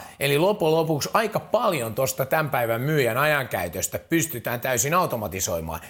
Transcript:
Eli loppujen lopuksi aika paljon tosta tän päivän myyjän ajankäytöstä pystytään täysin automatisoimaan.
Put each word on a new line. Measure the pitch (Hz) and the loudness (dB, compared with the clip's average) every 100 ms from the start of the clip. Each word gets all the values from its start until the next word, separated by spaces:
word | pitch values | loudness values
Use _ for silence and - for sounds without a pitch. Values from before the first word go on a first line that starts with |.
| - - | -4 -4
Eli | 139 143 | 0 4
loppujen | 185 208 160 160 | 4 4 2 4
lopuksi | 160 151 - | 2 0 0
aika | 196 220 156 | 0 0 -2
paljon | - 214 240 165 113 110 | 0 0 2 0 -2 0
tosta | 131 - 135 | -2 0 0
tän | 160 151 | 0 0
päivän | 131 117 113 | 0 0 0
myyjän | 135 156 120 117 | 0 2 2 2
ajankäytöstä | 151 147 120 107 90 92 - - | 2 2 0 -4 -4 -4 -6 -6
pystytään | - 165 143 120 120 120 | -2 0 0 -4 -6 -4
täysin | 131 123 135 | -2 0 2
automatisoimaan. | 180 160 120 104 95 110 85 80 80 - | 0 0 -2 -4 -4 -4 -4 -4 -8 -10